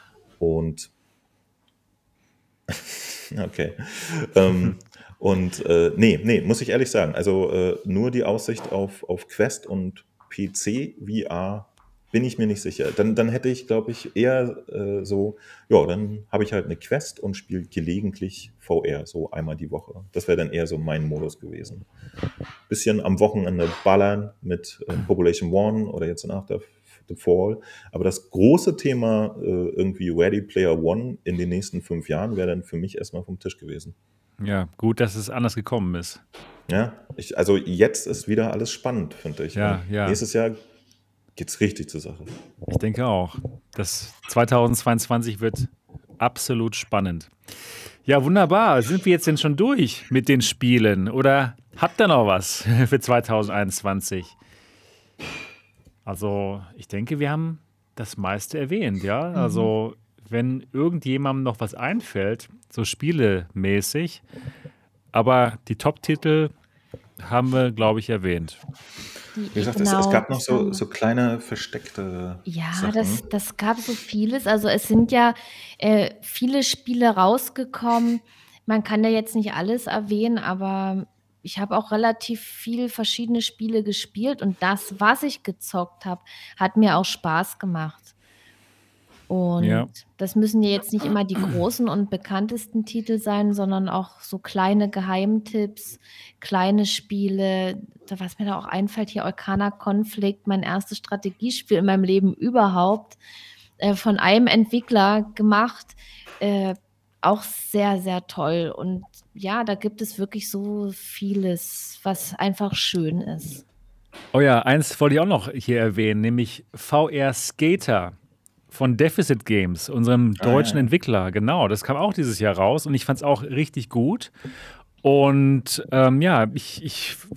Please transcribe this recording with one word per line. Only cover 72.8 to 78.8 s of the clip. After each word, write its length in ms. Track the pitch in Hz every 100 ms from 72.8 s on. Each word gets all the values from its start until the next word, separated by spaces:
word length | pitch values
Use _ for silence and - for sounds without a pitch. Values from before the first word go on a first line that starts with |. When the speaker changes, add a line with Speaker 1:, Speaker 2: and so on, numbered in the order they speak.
| 190
Speaker 3:
das, 360 | 220 196 226 -
das 280 | 208 - -
gab 200 | 208 233
so 160 | 233
vieles. 540 | 226 - 208 214 262 220
Also 200 | 214 208
es 200 | 208 -
sind 240 | 220 233
ja, 220 | 247 240 233 - - - -
äh, 340 | 214 214 190 -
viele 420 | - - 247 277
Spiele 460 | 262 - - 240 240
rausgekommen. 1120 | 196 185 254 - - 262 - 233 233 233 233 - _ _ _ -
Man 180 | 220